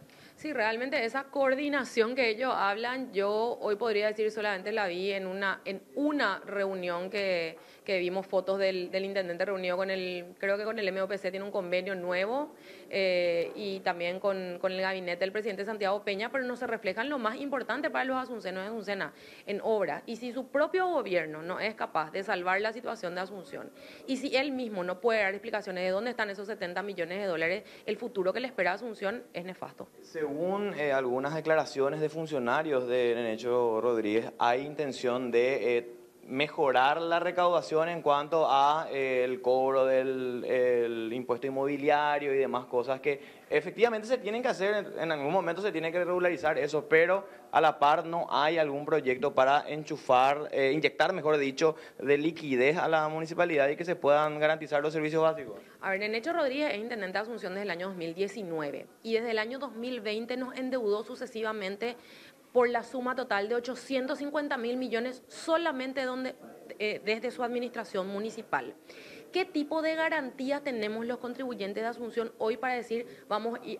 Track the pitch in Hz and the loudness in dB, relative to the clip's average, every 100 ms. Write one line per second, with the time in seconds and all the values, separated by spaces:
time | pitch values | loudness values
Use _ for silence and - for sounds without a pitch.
0 | - - - - 302 254 214 226 262 285 | -18 -20 -20 -12 -6 -2 0 0 -2 -2
1 | 226 262 269 285 269 262 294 285 240 233 | -2 -4 -4 0 2 2 0 0 0 0
2 | 220 254 233 214 262 208 196 208 240 262 | 2 2 0 2 0 2 2 0 -2 -4
3 | 254 190 202 214 240 - 214 202 233 208 | -4 0 2 2 0 -2 -2 0 2 2
4 | 214 214 214 214 208 185 202 220 196 175 | 0 0 -2 0 -2 -2 -2 0 0 0
5 | 196 196 185 190 196 - - 196 - - | -2 -2 -4 -2 -2 -2 -6 -8 -8 -2
6 | 294 294 214 185 - 202 196 190 180 175 | 0 2 0 -2 -4 -2 -2 -2 -4 -4
7 | 185 208 196 175 165 - - - - 185 | -4 -2 0 0 -2 -8 -18 -12 -2 0
8 | 175 190 190 190 185 196 190 185 180 190 | 0 -2 0 0 0 2 2 0 -2 -4
9 | 196 196 180 175 196 190 185 185 190 190 | -2 -2 -2 -2 -2 -2 -2 -2 -2 -2
10 | 185 180 175 185 196 202 214 226 190 190 | -4 -6 -10 -4 -2 0 -2 -2 -2 -2
11 | 190 196 185 196 202 208 175 180 185 185 | -2 -2 -4 -6 -4 -4 -2 -2 -2 -4
12 | 180 180 202 269 302 - - - - 196 | -2 0 0 -2 -4 -10 -20 -20 -6 0
13 | 190 180 175 170 - - 202 190 190 175 | 2 2 2 2 -2 -4 -6 -4 -4 -2
14 | 175 185 202 190 185 175 190 185 190 190 | -2 -2 0 0 -4 -4 -2 0 -2 -2
15 | 175 175 190 208 214 190 202 208 190 202 | -4 -2 -2 -2 -4 -4 -6 -2 0 0
16 | 202 196 233 269 247 247 247 220 185 214 | -2 -4 -2 -2 -2 -4 -4 -2 -2 -2
17 | 269 285 220 226 277 262 220 247 311 254 | -2 -2 -2 -4 -4 -4 -2 -2 -2 0
18 | 262 262 233 226 190 190 202 226 196 196 | 0 -2 -4 -8 -6 -6 -6 -6 -6 -4
19 | 147 - - - - 208 214 214 165 147 | -6 -8 -20 -14 -8 -4 0 0 0 -2
20 | - 226 247 247 254 277 320 370 370 311 | -8 -8 -8 -8 -2 0 2 2 2 0
21 | 202 175 156 156 165 180 214 214 - 160 | 2 0 0 -4 -6 -4 -4 -4 -2 -2
22 | 156 180 196 185 180 190 214 226 240 233 | -2 -4 -2 -2 2 2 0 -4 -6 -6
23 | 175 180 185 202 156 - - - - - | -6 -4 -6 -8 -12 -12 -12 -16 -20 -12
24 | - 254 254 254 285 254 233 202 180 180 | -6 -4 0 0 0 -2 -4 -4 -4 0
25 | 233 220 190 202 208 208 196 180 185 190 | 2 4 2 -2 -4 -6 -4 -2 0 0
26 | 247 233 208 196 202 208 175 180 202 180 | -2 -2 -4 -4 -8 -6 -6 -4 -6 -4
27 | 165 190 202 160 165 202 - - - 214 | -4 -4 -2 0 0 -2 -6 -10 -6 -6
28 | 240 196 185 214 254 208 175 202 240 202 | -4 -2 0 0 -2 0 0 0 -6 -6
29 | 196 247 - 175 180 180 - - - - | -4 -6 -8 -10 -10 -10 -12 -14 -16 -18
30 | - 160 147 147 180 202 208 147 147 135 | -12 -4 -4 0 0 0 -2 -2 0 2
31 | 127 127 139 160 156 160 143 139 139 156 | 2 0 0 0 2 2 2 2 0 2
32 | 151 160 156 143 120 143 160 127 123 127 | -2 -2 -4 0 2 2 4 2 4 4
33 | 120 117 117 107 123 123 120 110 120 113 | 4 4 0 0 2 4 4 4 4 4
34 | 104 110 131 - 117 127 147 151 143 - | 4 2 0 2 4 4 0 -4 -4 -2
35 | 123 123 127 117 127 135 117 120 120 - | 0 0 2 4 4 4 2 2 0 -10
36 | - - - 131 147 - 139 127 135 156 | -20 -20 -6 -2 -2 2 4 6 6 4
37 | 165 170 175 180 175 165 - 156 165 170 | 2 2 2 2 4 4 2 2 2 0
38 | 147 143 147 160 131 139 139 156 - 139 | 2 2 2 2 6 6 6 4 0 -2
39 | 135 127 127 127 127 131 131 135 131 131 | 2 2 2 0 2 4 4 4 4 4
40 | 135 131 127 123 - 127 123 120 117 113 | 2 0 -2 -4 0 2 4 4 2 0
41 | 113 127 123 117 135 135 139 139 147 147 | -4 -4 -2 -2 -2 -2 -2 0 2 4
42 | 147 147 143 135 123 123 123 123 123 131 | 4 2 2 2 2 0 0 0 0 0
43 | 143 139 - - - 151 170 185 233 214 | -2 -2 -6 -20 0 0 0 2 2 2
44 | 220 247 190 226 254 170 196 208 - - | -2 -2 -2 -2 -2 0 0 0 -2 -4
45 | 165 151 139 185 170 170 208 160 165 175 | -2 -2 0 0 0 -2 -2 -2 -2 0
46 | 175 180 180 143 151 156 143 151 147 160 | 0 2 2 2 0 0 0 -2 4 6
47 | 175 196 190 - - 151 156 - 147 165 | 6 4 -2 -14 0 6 6 6 6 6
48 | 165 - - 123 151 170 151 143 147 156 | 2 -4 0 2 4 4 2 -2 2 2
49 | 131 127 143 131 131 143 95 151 151 147 | 4 2 2 4 6 4 2 -4 -6 -4
50 | - 127 135 143 151 139 135 151 147 - | 4 6 6 4 0 2 4 4 2 2
51 | 160 185 151 151 139 131 160 156 - - | 2 2 2 4 2 2 2 2 -6 -2
52 | 135 143 160 156 151 123 135 165 147 160 | 4 4 4 -2 0 4 4 4 2 2
53 | 156 160 156 170 175 147 139 151 175 170 | 2 -2 -2 0 2 4 2 2 -2 2
54 | 139 147 151 151 151 160 151 147 151 156 | 6 6 4 4 2 2 0 0 2 0
55 | 151 160 160 156 120 98 - - 190 190 | 2 4 4 2 -4 -12 -18 -8 -4 -2
56 | 214 226 302 339 277 277 302 202 233 226 | -2 -2 -2 0 0 0 0 -2 -4 -6
57 | 185 196 220 220 185 196 208 170 190 185 | -4 -4 -4 -6 -6 -4 -4 -4 -6 -6
58 | 165 170 196 233 175 160 143 - - - | -6 -4 -4 -4 -6 -4 -4 -6 -12 -12
59 | 226 220 233 220 220 262 269 220 247 247 | -2 -2 0 -2 -2 -6 -8 -6 -6 -4
60 | 208 214 233 254 254 262 262 262 208 208 | -4 -4 -4 -4 -6 -6 -4 0 0 0
61 | 220 247 247 220 220 220 190 202 233 240 | -2 -10 -8 -4 -4 -4 -6 -4 -6 -8
62 | - - - - - 247 240 233 226 262 | -14 -20 -20 -20 0 4 4 2 -2 -4
63 | 247 254 254 202 208 240 240 247 - 262 | -2 -2 0 0 0 -2 -2 -8 -2 -2
64 | 262 262 285 302 294 262 233 254 254 226 | 0 -2 -2 -2 -2 -2 -2 -2 0 -2
65 | 247 254 - - - 320 339 262 262 269 | -2 -6 -14 -8 0 2 2 -2 -4 -2
66 | 254 254 254 - - - - - 214 165 | -2 -2 -6 -8 -16 -18 -16 -4 -4 -2
67 | 202 220 240 233 240 247 240 240 214 196 | -2 -2 -2 -4 -2 -2 -4 -6 -6 -4
68 | 190 202 220 220 - 143 113 - - - | -2 -4 -6 -8 -4 -4 -4 -12 -18 -20
69 | - - - 359 381 302 294 320 320 320 | -18 -18 -4 -2 0 -2 0 0 0 0
70 | 320 311 262 - 262 285 285 233 214 220 | 0 0 -2 -4 -2 -2 -2 -2 -2 -2
71 | 233 240 247 247 262 214 196 202 226 226 | -4 -6 -6 -6 -6 -6 -6 -4 -4 -4
72 | 233 233 226 - 220 247 254 247 - 233 | -6 -4 -4 -2 -2 0 -2 -2 -2 -4
73 | 240 - - 214 226 240 - - | -4 -12 -4 -2 -2 -6 -8 -4